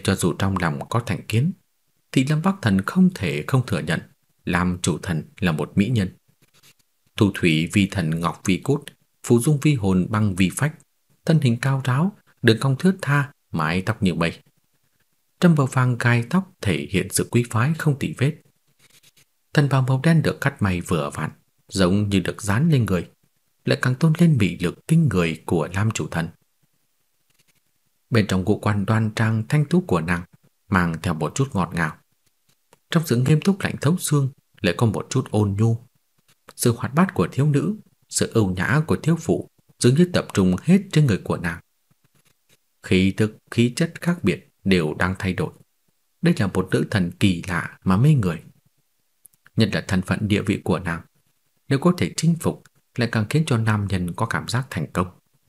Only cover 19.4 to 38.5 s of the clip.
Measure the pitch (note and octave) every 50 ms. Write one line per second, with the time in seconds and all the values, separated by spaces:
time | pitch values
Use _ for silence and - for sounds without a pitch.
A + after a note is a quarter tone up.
19.4 | _ _ - D#3 C#3+ C3+ C3+ C3+ B2+ B2+ C3 C3 C3 E3 E3 D#3 B2+ - - -
20.4 | - C#3+ - - G2+ F#2+ F2+ F2 D#2+ - F#2 D#2+ C#2+ D2 - - D#2 D#2 - _
21.4 | _ _ _ _ _ - - F#2+ F#2 F2+ F#2+ G#2 G#2 G2+ G2+ G2 E2 - - -
22.4 | - G2+ G2+ A#2 D#3 F3 D3+ B2+ A2 F#2 F#2 F2 E2 - _ _ _ _ _ _
23.4 | _ _ _ _ - C3+ B2 - - B2+ B2+ - - D#3+ D#3 - F3 E3 D3+ A#2
24.4 | G#2 F2 E2+ - F2+ E2+ D#2 - _ - D#3+ E3 E3 B2+ F#2+ F2+ E2+ E2 D#2+ -
25.4 | - - - E2 D2+ D2 F2+ F#2+ G#2+ A2+ - - D#2+ D#2 - E2 E2 D#2+ - _
26.4 | _ _ _ _ _ _ _ _ _ _ _ _ _ _ _ _ _ _ _ _
27.4 | _ _ _ _ _ _ _ _ _ _ _ _ _ - - A2 F#2+ - F#2+ F#2
28.4 | F#2 G2+ G#2 - - G#2+ G#2 G#2 F#2+ G2 A2 A2 A2 G#2+ G#2+ - A2+ A2+ A2 A2
29.4 | A2 - D3+ D3+ D3 - E3+ F3+ F3+ - F#2 E2 D#2+ E2+ F2+ F2 F2+ - _ _
30.4 | _ _ _ _ _ - G2+ F2+ F2 E2+ D#2+ D#2 - F#2 E2 D#2 D#2+ D2 - -
31.4 | C3+ C3+ - F#2+ F2 D#2+ F2+ E2+ E2 D#2 - - _ _ _ _ _ _ _ _
32.4 | _ _ _ _ _ _ _ _ _ - - E3+ E3 - A#2 A#2+ C3 D3+ D#3 D3+
33.4 | - G3+ G3 G3 - F2 - - - C#3+ F3+ F3+ - - D3+ C#3+ C#3 B2 - _
34.4 | _ _ _ - - F#2 F2 - A#2+ A2 F#2 D#2+ - - - C3 - - - G#2+
35.4 | G#2+ G2+ G2 G2+ A2+ A2+ A2+ A#2 - _ _ _ _ _ _ _ _ _ _ _
36.4 | _ _ - - - B2 A2+ - - - B2+ D#3 F#3+ F#3 - - F2 - - -
37.4 | C#3+ D3+ C#3 C#3 - F3 G#3+ G#3+ - _ _ _ _ - - - - - - A#2
38.4 | G#2 F#2